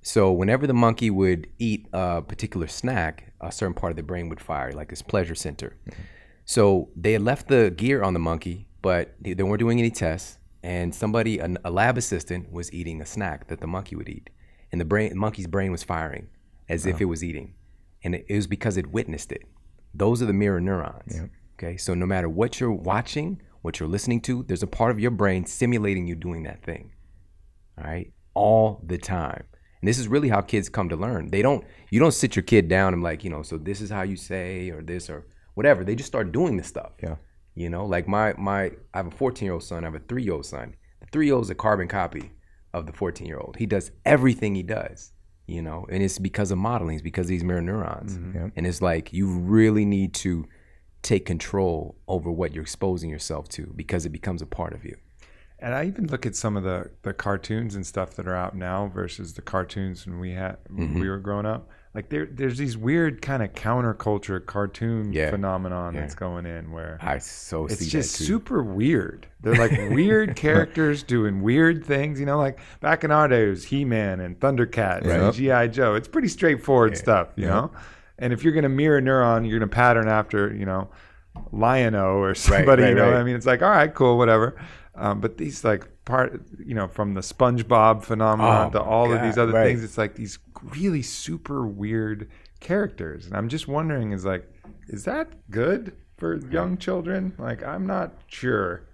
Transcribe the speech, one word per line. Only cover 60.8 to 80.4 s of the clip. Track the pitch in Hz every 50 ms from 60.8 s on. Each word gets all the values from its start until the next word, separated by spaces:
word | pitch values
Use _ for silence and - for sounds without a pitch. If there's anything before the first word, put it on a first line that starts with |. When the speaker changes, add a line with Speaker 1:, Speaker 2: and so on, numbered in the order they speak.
| 87 71
Speaker 1:
Mm-hmm. | 73 87
Speaker 3:
we | 95 95
were | 95 98
growing | 95 101 101 104 104
up. | 107 110 - - - - - _ - -
Like, | 110 - -
there, | 147 147 156 -
there's | 131 123 139 131 120
these | 127 147 135 113
weird | 110 110 123 151 170 170 156 123 110
kinda | - 139 139 127 110
counterculture | 98 - - - 107 120 127 123 117 104 - - 110 104 101 - - 95 90 -
cartoon | - - 101 101 98 - - 113 113 117 110 107 104 -
Speaker 1:
Yeah. | 78 78 76
Speaker 3:
phenomenon | 101 98 98 95 95 92 92 92 90 90 87 87 85
Speaker 1:
Yeah. | 76
Speaker 3:
that's | 76 73 73
going | - 95 90 87 87 85
in | 85 85 82 82 80
where | 80 82 80 80 80 78
Speaker 1:
I | 80 80 69 67
so | - - - - - - 87 80 78
Speaker 3:
it's | 71 107 -
Speaker 1:
see | 82 80
Speaker 3:
just | 80 107 131 - -
Speaker 1:
that | -
too. | 80
Speaker 3:
super | 76 208 233 208 - 262 185 127
weird. | 107 92 98 113 147 165 117 90 - - - - - - -
They're, | - 107 117
like, | 117 117 110
Speaker 1:
<laughs> | 147 101 104 101
Speaker 3:
weird | 113 135 175 208 220 214 220 196 120
characters | - - 151 156 165 165 156 - 160 156 147 147 143 -
doing | - 123 120 107 104 98 95
weird | 95 110 123 151 165 165 165 156 -
things. | - 143 139 143 151 147 131
You | 143
know, | 139 143
like, | 151 143 135 139 - - - - -
back | - 151 160 165 165
in | 151
our | 147 151 151 143
day, | 127 117 110
it | 101
was | 95 87 90
He-Man | - 135 139 143 127 117 110 104 98 95 92
and | 92 87 87 -
Thundercats | - 139 139 123 120 117 - 120 107 95 90 90 -
Speaker 2:
Yep. | 87 85 87
Speaker 3:
and | 92 104 110
G | 117 135 135
I | 127 123 120
Joe. | 117 107 135 127 113 104
It's | 110 113 -
pretty | - 320 269 185
straightforward | - - 190 165 147 117 - - 135 123 117 110 -
Speaker 1:
Yeah. | -
Speaker 3:
stuff, | - 123 110 92 87 - -
you | - 98
Speaker 2:
Yep. | 87 95
Speaker 3:
know? | 107 131 - - - - - - - _ - _ -
And | 123 123 120
if | 113 135
you're | 160 151
gonna | 156 147 135
mirror | 131 135 151 156 147 139
neuron, | 131 131 135 131 123 117 113 113 113 110
you're | 107 113
gonna | 110 98
pattern | - 120 123 123 120 117 110
after, | 110 107 107 104 - - 104